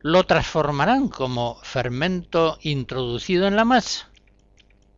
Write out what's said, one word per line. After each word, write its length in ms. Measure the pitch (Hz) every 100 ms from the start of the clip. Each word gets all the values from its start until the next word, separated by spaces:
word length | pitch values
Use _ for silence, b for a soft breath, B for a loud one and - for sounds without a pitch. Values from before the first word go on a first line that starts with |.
lo 220 | 147 180 180
transformarán 800 | 165 - 160 147 143 170 269 254
como 520 | - 131 123 120 117
fermento 960 | - 131 123 127 175 180 170 170 160 151
introducido 880 | 156 143 120 127 123 120 - 180 196
en 80 | 208
la 80 |
masa. 460 | 233 254 - - - - _ _ _ _ _ _ _